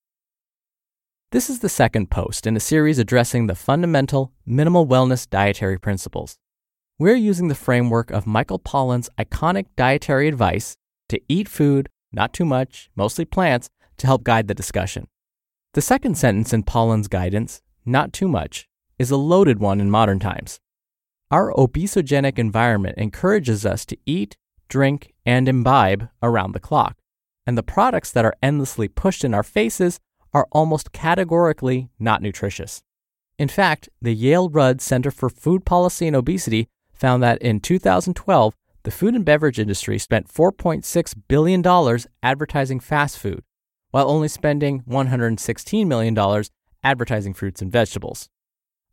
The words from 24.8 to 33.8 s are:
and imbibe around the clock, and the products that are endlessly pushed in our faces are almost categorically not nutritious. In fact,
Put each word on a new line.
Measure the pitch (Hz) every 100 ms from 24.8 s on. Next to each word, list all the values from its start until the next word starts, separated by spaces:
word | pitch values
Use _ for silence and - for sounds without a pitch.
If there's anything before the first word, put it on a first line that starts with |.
| 139 147 - _ 120
and | 127 131
imbibe | 131 120 135 95 98 117 _
around | 117 113 98
the | 104
clock, | - 151 101 - _ _ _ _ -
and | 117
the |
products | - 190 254 240 -
that | 123
are | 110 -
endlessly | 135 147 135 - 101
pushed | - 190 -
in | 131
our | 104
faces | - 214 226 - - - _ _ _
are | 147 -
almost | 151 160 156 -
categorically | - 165 180 175 170 170 - 127 127 127 -
not | 113 107
nutritious. | 101 - 101 - 76 - _ _ _ _ _ -
In | 139
fact, | - 185 151